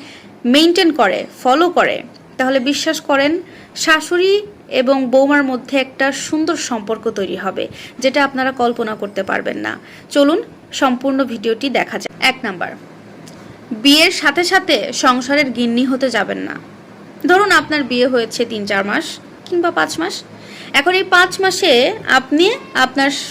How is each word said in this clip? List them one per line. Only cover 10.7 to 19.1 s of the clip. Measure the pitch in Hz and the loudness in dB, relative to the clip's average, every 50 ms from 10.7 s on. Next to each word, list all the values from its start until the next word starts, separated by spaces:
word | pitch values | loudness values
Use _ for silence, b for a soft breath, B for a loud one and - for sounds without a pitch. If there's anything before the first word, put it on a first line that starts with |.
| - - | -4 0
সম্পূর্ণ | 294 262 247 247 - 277 269 269 277 - | 0 0 0 0 -2 -2 0 0 -2 -4
ভিডিওটি | 226 208 208 226 220 220 - 277 233 214 | -6 -6 -4 -4 -4 -2 -2 -2 -2 -2
দেখা | - - 220 190 | -2 -2 -6 -10
যাক। | - - - - - 254 | -10 -10 -8 -2 -2 -2
এক | 254 - - | -2 -2 -6
নাম্বার, | 214 185 170 180 151 - - - - - - - - - - - - - B B B B B B - 233 214 | -8 -6 -6 -8 -10 -10 -14 -18 -20 -20 -20 -20 -20 -20 -20 -20 -20 -20 B B B B B B -12 -8 0
বিয়ের | 220 277 285 311 330 370 349 - | 2 4 6 6 4 2 2 0
সাথে | 294 302 294 339 359 349 | 0 0 0 0 0 2
সাথে | 370 381 381 381 302 220 190 - - - - | 2 0 2 2 -2 0 -2 -4 -4 0 2
সংসারের | 262 247 254 247 254 277 294 294 262 233 | 2 2 2 0 0 0 0 0 0 -2
গিন্নি | 247 240 233 233 240 262 254 | -2 -2 0 0 0 0 0
হতে | 262 254 269 254 226 | 0 0 0 0 0
যাবেন | 214 190 196 196 - - - | 0 -2 -2 -4 -6 -6 -8
না। | - - - - - - - - - - - - - - - 285 | -10 -12 -14 -18 -20 -20 -20 -20 -20 -20 -20 -20 -14 -4 0 2
ধরুন | 359 381 415 403 349 311 | 4 4 4 4 2 2
আপনার | 302 - 311 294 269 226 | 2 0 -2 -2 -2 -2
বিয়ে | 247 247 247 262 254 | 0 0 2 2 2
হয়েছে | 240 226 226 - - 240 233 | 0 -2 -2 -4 -4 -4 -4
তিন | 233 214 202 202 | -4 -8 -4 -2
চার | 208 196 196 202 | -2 -2 0 0
মাস | 214 285 330 - | -2 -4 -4 -6